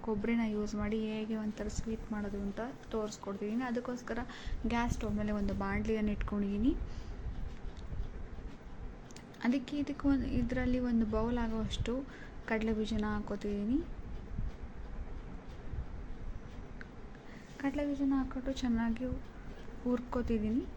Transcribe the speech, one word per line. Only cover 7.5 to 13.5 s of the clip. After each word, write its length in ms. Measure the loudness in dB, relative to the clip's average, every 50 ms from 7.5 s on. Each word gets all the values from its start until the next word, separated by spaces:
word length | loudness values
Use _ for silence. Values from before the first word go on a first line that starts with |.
| -4 -4 -6 -6 -6 -6 -6 -6 -2 -2 -2 -2 -2 -6 -6 -6 -6 -6 -6 -8 -8 -8 -10 -10 -8 -8 -8 -8 -8 -10 -10 -12 -12 -12 -12 -12 -12 0 2
ಅದಕ್ಕೆ 280 | 2 2 2 2 0 0 0
ಇದಕ್ಕೆ 240 | 0 0 -2 2 4 6
ಒಂದು, 160 | 6 6 4 4 4 4
ಇದರಲ್ಲಿ 400 | 4 4 2 2 4 4 4 4 4 4
ಒಂದು 160 | 6 6 4 6 4
ಬೌಲ್ 260 | 4 4 4 2 2 2
ಆಗುವಷ್ಟು 500 | 2 2 0 0 0 0 0 0 0 0 0 -2 -4 -10 -12 -12 -12 -10 -10 -2 0
ಕಡಲೆ 240 | 2 2 4 2 2 2
ಬೀಜನ 300 | 2 2 2 2 2 2 0
ಹಾಕ್ಕೋತಿದ್ದೀನಿ. 640 | 0 0 -2 -4 -2 0 0